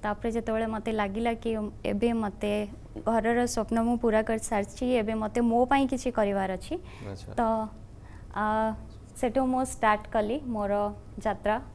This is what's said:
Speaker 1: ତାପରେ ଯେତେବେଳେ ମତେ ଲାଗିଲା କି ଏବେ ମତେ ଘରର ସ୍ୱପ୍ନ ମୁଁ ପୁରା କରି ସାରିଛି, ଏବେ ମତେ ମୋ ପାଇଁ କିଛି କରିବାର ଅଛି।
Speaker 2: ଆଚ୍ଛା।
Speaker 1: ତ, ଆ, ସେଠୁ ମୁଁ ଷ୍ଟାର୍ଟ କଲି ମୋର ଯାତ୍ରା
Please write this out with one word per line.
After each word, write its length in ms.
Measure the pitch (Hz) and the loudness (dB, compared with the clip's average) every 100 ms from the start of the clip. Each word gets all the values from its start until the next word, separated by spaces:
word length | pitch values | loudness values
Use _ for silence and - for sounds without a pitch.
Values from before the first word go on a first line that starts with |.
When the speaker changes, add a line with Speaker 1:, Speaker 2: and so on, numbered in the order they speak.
| 214 | -2
Speaker 1:
ତାପରେ 240 | 208 233 | -2 -2
ଯେତେବେଳେ 340 | 226 226 220 226 | -2 0 0 0
ମତେ 260 | 220 220 | -2 -2
ଲାଗିଲା 420 | 220 202 202 233 | 0 0 0 -2
କି 180 | 226 226 220 214 - - | 0 -2 -2 -4 -4 -2
ଏବେ 280 | 202 233 | 2 2
ମତେ 540 | 233 208 - 208 208 208 - - - - | 2 -2 -2 -2 0 -2 -8 -12 -4 2
ଘରର 380 | 226 220 240 240 | 2 4 2 2
ସ୍ୱପ୍ନ 320 | 233 208 233 | 0 0 2
ମୁଁ 180 | 226 240 | 2 2
ପୁରା 240 | 233 220 | 4 4
କରି 180 | 220 220 | 2 -2
ସାରିଛି, 460 | - 214 202 - 254 247 | 0 0 0 -2 2 2
ଏବେ 180 | 214 | 2
ମତେ 280 | 220 214 233 | -2 -2 2
ମୋ 240 | 240 233 247 | 4 4 6
ପାଇଁ 220 | 277 269 | 4 4
କିଛି 240 | 254 254 | 2 0
କରିବାର 400 | 240 208 196 190 | 2 2 2 0
ଅଛି। 220 | 185 - 349 | -4 -6 -8
Speaker 2:
ଆଚ୍ଛା। 580 | - - 214 - - | -8 -12 -10 -10 -6
Speaker 1:
ତ, 80 | - 226 220 220 - - - - - - 196 | 0 2 2 -2 -8 -16 -18 -16 -16 -10 -2
ଆ, 380 | 214 220 220 214 - - - - | 0 2 2 -2 -10 -16 -16 -2
ସେଠୁ 260 | 247 262 262 | 0 2 2
ମୁଁ 180 | 254 262 | 2 0
ଷ୍ଟାର୍ଟ 420 | - 220 208 - | 2 4 4 2
କଲି 300 | 226 214 269 | 0 0 -2
ମୋର 520 | 254 214 202 202 208 208 - - | -4 -2 0 2 0 -4 -12 -6
ଯାତ୍ରା 420 | 214 190 202 220 - | -4 0 0 0 -2